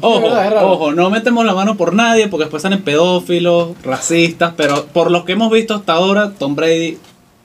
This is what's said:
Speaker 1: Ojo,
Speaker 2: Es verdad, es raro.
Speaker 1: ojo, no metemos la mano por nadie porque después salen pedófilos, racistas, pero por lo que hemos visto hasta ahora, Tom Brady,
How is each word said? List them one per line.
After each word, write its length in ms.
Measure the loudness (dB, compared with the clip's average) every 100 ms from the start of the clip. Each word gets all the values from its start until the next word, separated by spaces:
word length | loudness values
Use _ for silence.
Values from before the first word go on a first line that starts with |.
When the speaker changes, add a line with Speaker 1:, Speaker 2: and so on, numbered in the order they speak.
Speaker 1:
Ojo, 160 | 0 2
Speaker 2:
Es 60 |
verdad, 220 | 2 0 2
es 60 |
raro. 180 | 2 2
Speaker 1:
ojo, 200 | 2 0
no 160 | 0 0
metemos 340 | 0 0 0 0
la 80 |
mano 220 | 0 -2 -2
por 180 | 0
nadie 340 | 0 2 2 0
porque 180 | -2 -4
después 160 | -4
salen 180 | -4 -2
pedófilos, 920 | 0 2 2 0 0 -2 2 0 0 -6
racistas, 680 | -8 -6 -2 2 0 0 -4 0
pero 300 | -2 -2 -2
por 240 | 0 2
lo 140 | 0 -2
que 80 |
hemos 180 | -2 2
visto 220 | 2 0 -4
hasta 180 | -2
ahora, 380 | 0 2 0 -2 -4
Tom 180 | -6 -2
Brady, 420 | 0 0 -2 -8 -16 _ _ _